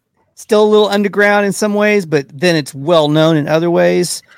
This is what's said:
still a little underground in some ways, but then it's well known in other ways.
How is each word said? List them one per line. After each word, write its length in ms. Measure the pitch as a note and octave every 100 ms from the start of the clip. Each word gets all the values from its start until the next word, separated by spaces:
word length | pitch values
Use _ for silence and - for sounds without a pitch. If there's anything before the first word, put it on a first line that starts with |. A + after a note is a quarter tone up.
| _ _ _ -
still 280 | - G#3+
a 60 | G#3+
little 180 | G#3+ G3+
underground 580 | G3+ G3+ F#3+ G#3 G#3 G3+
in 60 |
some 220 | F3+ G#3+
ways, 320 | G3+ G#3 G#3 E3
but 200 | D3 C3+
then 220 | C#3 F3+ E3
it's 180 | C#3
well 360 | C3+ C#3+ E3+ D3
known 260 | D#3 D#3+ D#3
in 100 | C3+
other 220 | D#3 E3+
ways. 540 | F3 F3 F3+ F3 - -